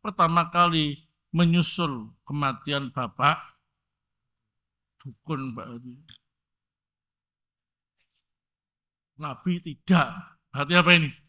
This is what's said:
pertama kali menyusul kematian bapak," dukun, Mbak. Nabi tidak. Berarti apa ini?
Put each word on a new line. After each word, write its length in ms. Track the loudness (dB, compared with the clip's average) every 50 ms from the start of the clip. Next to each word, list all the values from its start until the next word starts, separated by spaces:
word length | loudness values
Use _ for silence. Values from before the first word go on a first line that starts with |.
pertama 480 | -10 -10 0 0 2 2 2 0 0 0
kali 480 | 2 2 2 4 4 0 0 -2 -6 -10 _ _ _ _ _ _ 0
menyusul 800 | 2 4 4 4 2 2 0 -2 -4 -4 -4 -4 -8 -12 -14 -18 _ _
kematian 680 | -8 -4 -2 -2 -2 -4 -4 -8 -6 -6 -4 -6 -6 -8
bapak," 420 | -8 -8 -8 -4 2 2 2 2 2 -8 -20 _ _ _ _ _ _ _ _ _ _ _ _ _ _ _ _ _ _ _ _ _ _ _ _ _ _ _ _ _ _ _
dukun, 500 | -20 -20 _ _ -10 -8 -8 -8 -10 -10
Mbak. 140 | -12 -14 -14 -16 -16 -16 -18 -20 -20 _ _ -20 _ _ _ _ _ _ _ _ _ _ _ _ _ _ _ _ _ _ _ _ _ _ _ _ _ _ _ _ _ _ _ _ _ _ _ _ _ _ _ _ _ _ _ _ _ _ _ _ _ _ _ _ _ _ _ _ _ _ _ _
Nabi 400 | -14 -12 -12 -12 -6 -4 -4 -4 -4 -6
tidak. 720 | -12 -16 _ _ 4 4 4 4 0 -4 -14 -18 -20 _ _ _ _ -8
Berarti 200 | -8 -4 2 2
apa 140 | 4 6 6 6
ini? 160 | 6 4 -2 -6 _ _